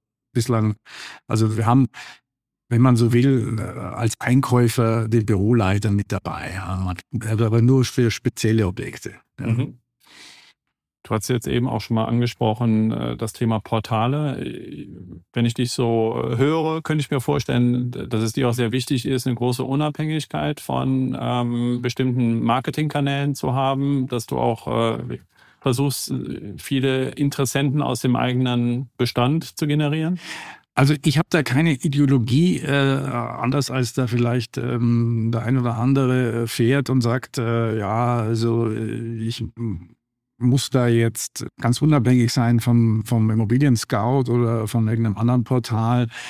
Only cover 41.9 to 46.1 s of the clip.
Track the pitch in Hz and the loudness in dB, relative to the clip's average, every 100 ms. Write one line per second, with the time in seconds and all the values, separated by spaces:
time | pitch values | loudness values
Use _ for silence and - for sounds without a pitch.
41.9 | 147 120 127 117 135 117 120 120 120 113 | 4 4 4 4 2 2 2 4 4 4
42.9 | 110 107 117 110 110 107 123 147 113 - | 2 2 2 2 2 2 4 4 2 0
43.9 | 110 113 135 123 120 117 117 110 117 110 | -2 2 0 2 2 2 0 0 0 0
44.9 | 113 113 104 117 123 113 127 - 110 113 | 2 0 0 2 2 2 0 0 0 2
45.9 | 123 117 | 0 0